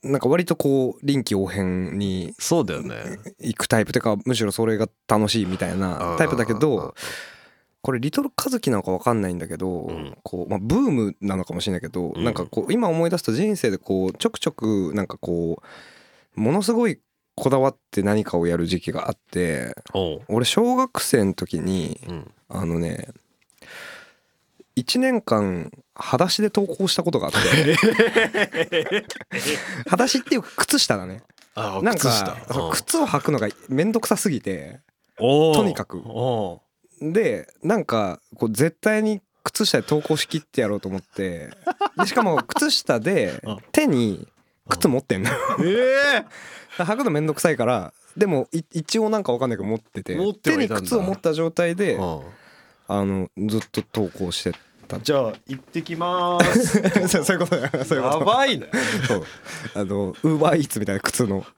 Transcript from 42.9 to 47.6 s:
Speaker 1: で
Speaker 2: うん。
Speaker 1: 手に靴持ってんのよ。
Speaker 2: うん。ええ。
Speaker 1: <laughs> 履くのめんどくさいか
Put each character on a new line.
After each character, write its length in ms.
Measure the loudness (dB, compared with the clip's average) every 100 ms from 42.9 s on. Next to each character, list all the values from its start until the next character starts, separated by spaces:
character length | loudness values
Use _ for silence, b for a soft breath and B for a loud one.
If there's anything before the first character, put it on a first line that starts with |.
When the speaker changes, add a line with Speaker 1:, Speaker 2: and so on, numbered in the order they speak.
| 2
Speaker 1:
で 400 | 4 2 2 -2
Speaker 2:
う 100 | -8
ん。 60 | -8 0
Speaker 1:
手 140 | 2 4
に 420 | 4 4 0 -8 _ _ _ -6
靴 180 | 2 2
持 120 | 2
っ 40 |
て 140 | 0 -2
ん 60 |
の 80 | 0
よ。 60 | -2 -2 0
Speaker 2:
う 60 |
ん。 40 | 2
え 40 |
え。 540 | 4 4 4 4 2 -2 B B B B -4
Speaker 1:
<laughs> 60 |
履 160 | -2 0
く 60 |
の 60 | 2
め 100 | 2
ん 60 | 0
ど 80 |
く 60 | 0
さ 100 | 0
い 60 |
か 80 | 2